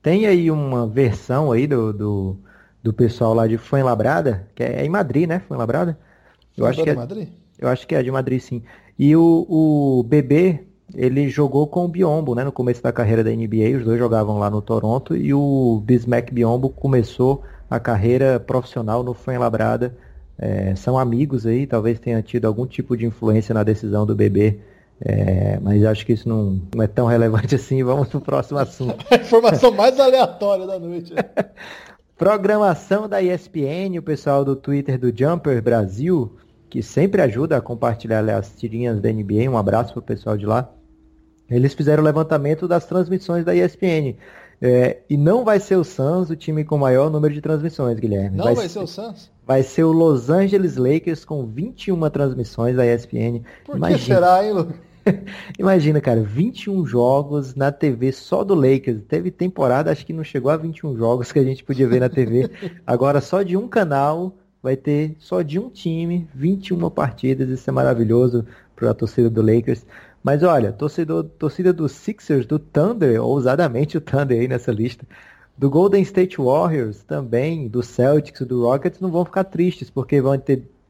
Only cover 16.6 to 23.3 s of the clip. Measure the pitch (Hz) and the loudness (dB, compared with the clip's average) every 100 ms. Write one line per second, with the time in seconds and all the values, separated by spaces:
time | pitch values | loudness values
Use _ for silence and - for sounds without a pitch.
16.6 | 135 - 139 127 110 - 127 139 - - | -2 -4 0 2 0 0 0 0 -6 -20
17.6 | - 120 120 107 113 127 135 123 120 127 | -6 -4 -2 0 2 2 2 0 -2 -4
18.6 | 123 123 107 117 123 120 - 123 120 110 | -4 -8 -4 -2 -4 -8 -8 -2 -2 0
19.6 | 113 117 123 123 - - - - 107 98 | 0 0 -4 -8 -20 -20 -20 -8 -4 -2
20.6 | 98 95 - 131 127 117 147 131 113 120 | -2 -2 0 0 0 0 0 -2 0 -2
21.6 | 139 117 110 117 - 113 107 120 110 107 | 0 0 0 -2 -2 -4 -2 -2 -2 -2
22.6 | 127 - - 120 117 107 110 | -6 -6 -4 -4 -4 -2 2